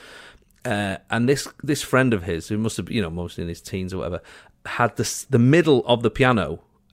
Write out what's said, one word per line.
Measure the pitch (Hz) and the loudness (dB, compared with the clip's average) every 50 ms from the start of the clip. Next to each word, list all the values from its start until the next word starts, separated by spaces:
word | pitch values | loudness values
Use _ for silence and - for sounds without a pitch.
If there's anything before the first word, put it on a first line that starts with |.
| - - - - - - - _ _ _ _ _ _ | -20 -20 -20 -20 -20 -20 -20 _ _ _ _ _ _
Uh, | 127 107 104 101 95 95 - - _ | -4 -4 -2 -2 -4 -6 -8 -8 _
and | 104 113 120 127 | -4 -2 2 0
this, | 139 131 - - - - | 0 0 -2 -10 -14 -10
this | - 135 147 131 - | -4 -4 -4 -4 -2
friend | - - 127 131 127 | 0 2 2 4 4
of | 113 95 85 | 2 0 -2
his, | 95 85 82 - | -4 -4 -6 -4
who | - 107 | -4 -4
must | 107 110 110 - | -2 -2 -4 -4
have, | - 90 87 | -6 -8 -4
you | 98 110 | -4 -2
know, | 98 82 | -2 -2
mostly | 82 87 87 82 - - 87 | -4 -6 -8 -8 -8 -8 -8
in | |
his | 85 82 - | -8 -10 -12
teens | - - - 95 92 90 92 | -12 -10 -8 -8 -6 -6 -6
or | |
whatever, | 92 - 87 90 82 - - - - - _ _ _ _ | -6 -6 -6 -8 -8 -10 -14 -20 -20 -20 _ _ _ _
had | - - - 120 113 - | -12 -2 0 0 0 0
the | - 117 | -2 -4
s-, | - - - - - | -4 -6 -8 -4 0
the | 135 | 2
middle | 120 120 131 147 175 165 160 143 120 - | 4 6 6 6 6 6 6 4 4 4
of | 123 123 113 | 2 2 2
the | 117 110 | 2 -2
piano, | - - 135 127 123 104 87 69 82 - _ _ _ _ _ _ | 2 2 2 4 4 2 0 -2 -6 -10 _ _ _ _ _ _